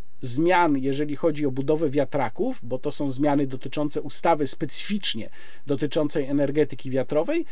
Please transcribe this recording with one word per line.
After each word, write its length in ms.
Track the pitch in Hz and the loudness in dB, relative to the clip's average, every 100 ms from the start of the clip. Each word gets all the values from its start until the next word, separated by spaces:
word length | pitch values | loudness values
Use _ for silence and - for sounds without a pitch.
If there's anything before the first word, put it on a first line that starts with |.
| - - | -4 -4
zmian, 560 | 127 120 170 180 170 139 | -2 2 4 4 4 2
jeżeli 380 | 131 139 151 139 | 0 0 -2 0
chodzi 300 | 170 147 147 | 0 0 0
o 60 | |
budowę 380 | 131 135 156 156 | 0 0 0 2
wiatraków, 720 | 143 135 147 117 - 240 254 | 0 0 0 -2 -2 -2 -2
bo 160 | 120 131 | -4 -2
to 120 | 151 | -2
są 180 | - 143 | -2 -2
zmiany 380 | 127 147 143 139 | 0 2 2 0
dotyczące 540 | 131 - 151 151 156 | -2 -4 -2 -2 -2
ustawy 460 | 147 - 175 156 139 | -2 0 2 2 0
specyficznie 800 | - 151 - - 202 - 113 90 - - - - | -2 0 2 2 0 -2 -2 -4 -6 -6 -4 -2
dotyczącej 580 | 139 147 160 147 160 135 | -2 0 0 0 0 0
energetyki 640 | 143 139 147 143 135 135 | 0 2 2 0 0 -2
wiatrowej, 560 | 131 123 147 185 339 - | 0 0 0 0 0 -2